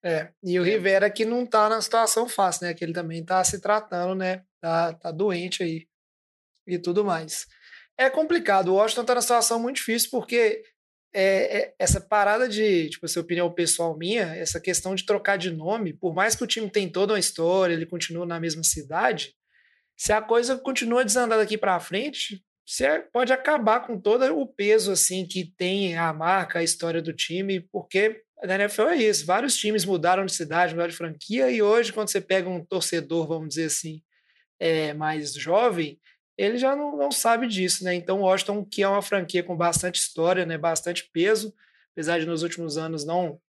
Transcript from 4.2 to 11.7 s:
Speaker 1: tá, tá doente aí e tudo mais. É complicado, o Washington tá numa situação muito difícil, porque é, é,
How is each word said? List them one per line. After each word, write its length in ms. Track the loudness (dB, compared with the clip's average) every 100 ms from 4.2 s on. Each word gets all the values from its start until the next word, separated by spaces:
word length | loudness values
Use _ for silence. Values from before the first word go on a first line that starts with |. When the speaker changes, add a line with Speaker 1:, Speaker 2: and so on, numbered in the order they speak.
| -2 -4 _ _
Speaker 1:
tá, 320 | -2 0 0
tá 180 | -4 -10
doente 540 | -2 0 0 -4 -4
aí 240 | -4 -4 -10 _ _ _ _ _ _ _
e 140 | -6 -4
tudo 260 | 0 0
mais. 440 | 0 -2 -4 -10 -12 _ -20 -20 -20 0
É 140 | 2
complicado, 600 | 2 2 2 4 2 4
o 40 |
Washington 300 | 4 4 2
tá 100 | 0
numa 80 | 0
situação 380 | 4 2 2 0
muito 160 | -2 -4
difícil, 340 | -2 -2 0
porque 540 | -2 -2 2 2 2 -8 _ _ _ _
é, 440 | 0 4 4 2 0
é, 160 | -4